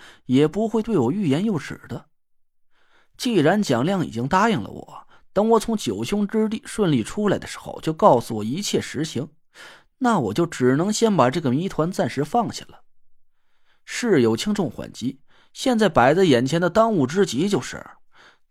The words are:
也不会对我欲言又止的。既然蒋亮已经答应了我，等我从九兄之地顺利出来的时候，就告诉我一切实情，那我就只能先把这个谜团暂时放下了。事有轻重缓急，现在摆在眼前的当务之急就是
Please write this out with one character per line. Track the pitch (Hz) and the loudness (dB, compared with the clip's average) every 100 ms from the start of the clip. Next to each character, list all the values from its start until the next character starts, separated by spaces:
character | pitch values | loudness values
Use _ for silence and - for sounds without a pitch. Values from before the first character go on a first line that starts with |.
| - - - | -20 -16 -2
也 | 127 156 | 2 2
不 | 196 220 | 0 -2
会 | 220 | -2
对 | 220 196 | 0 0
我 | 117 | 0
欲 | 190 180 | 0 0
言 | 139 | 0
又 | 220 175 | 0 -4
止 | - - - | -6 -14 -14
的。 | 123 - _ _ _ _ _ _ _ _ _ _ - | -14 -16 _ _ _ _ _ _ _ _ _ _ -8
既 | 247 | 0
然 | 208 147 208 | 2 4 2
蒋 | 202 117 | 0 0
亮 | 147 196 107 | 0 -2 -4
已 | |
经 | 110 131 | -6 0
答 | 185 226 | 2 2
应 | 170 | 0
了 | 95 | -4
我， | 73 - - - - - | -12 -18 -20 -20 -20 -6
等 | - 220 | -2 2
我 | 226 | 2
从 | 226 220 | 2 -4
九 | - 98 | -4 -4
兄 | 117 208 202 | -4 -2 -2
之 | 214 220 | 0 -2
地 | 214 | -4
顺 | - - 185 | -8 -2 0
利 | 131 | 0
出 | 104 - 208 | -2 -4 -2
来 | 139 | -2
的 | - | -4
时 | - | -14
候， | - - | -14 -10
就 | - | -6
告 | 156 208 127 | 2 4 4
诉 | - 110 | 2 -6
我 | |
一 | 107 156 | -6 -6
切 | 202 - | -4 -4
实 | - 117 | -4 -6
情， | 156 - 143 _ _ - - - _ - | -6 -6 -10 _ _ -20 -20 -20 _ -4
那 | 247 208 | 0 0
我 | 110 | 0
就 | 117 165 | 0 -2
只 | - 127 135 | 2 2 2
能 | 190 | 0
先 | 214 226 | 0 2
把 | 185 123 | 4 2
这 | 170 | 2
个 | 139 | -2
谜 | 131 185 | -2 -2
团 | - 160 | -4 -4
暂 | 185 147 | -2 -4
时 | - | -4
放 | 151 240 175 | -2 -2 -2
下 | - - | -6 -14
了。 | - _ - - - _ _ _ _ _ _ - | -20 _ -20 -20 -20 _ _ _ _ _ _ -14
事 | - 240 165 | -6 2 4
有 | 113 113 | 4 2
轻 | 208 | -2
重 | 208 151 | -2 -4
缓 | - 55 | -6 -14
急， | - 123 - _ _ _ | -10 -8 -8 _ _ _
现 | - 262 233 | -4 0 2
在 | 214 | 4
摆 | - 123 | 6 6
在 | 165 | 6
眼 | 185 120 | 6 4
前 | 131 165 | 2 0
的 | 175 | 0
当 | 175 226 | 2 2
务 | 202 127 | 2 0
之 | 180 | 0
急 | 180 117 196 | 0 0 -2
就 | 185 | -2
是 | - - - - _ _ - _ _ | -4 -12 -16 -20 _ _ -20 _ _